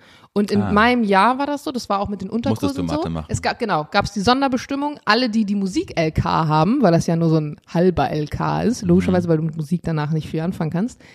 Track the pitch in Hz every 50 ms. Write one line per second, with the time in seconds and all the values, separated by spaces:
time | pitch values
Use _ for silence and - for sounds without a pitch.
0 | - - - - - _ _ 202 214 196 - 202 107 - 202 208 220 240 247 247
1 | 226 196 196 190 196 233 262 262 285 285 294 277 - 311 269 233 - - 202 196
2 | 202 196 208 190 190 185 - 226 233 - - - - 285 269 - 87 80 - -
3 | - 82 82 82 73 - - - - 240 240 - 247 208 180 156 151 - - 202
4 | - - - 214 190 220 247 269 277 269 254 233 - - 285 277 285 294 294 -
5 | - - 214 240 254 240 208 226 220 190 208 202 196 185 185 311 392 - - -
6 | 165 160 160 - - 170 180 160 160 151 151 156 160 190 247 294 240 180 165 165
7 | - - 165 165 165 165 160 160 151 151 151 - _ - - 170 175 185 170 160
8 | 143 - - 156 151 147 - - 160 156 151 151 165 202 247 - - 170 170 185
9 | 180 180 185 180 175 170 160 156 160 165 151 160 156 - 180 170 - 170 160 156
10 | 147 147 160 156 147 - - 156 160 175 185 - 170 151 160 170 208 254 - -
11 | - -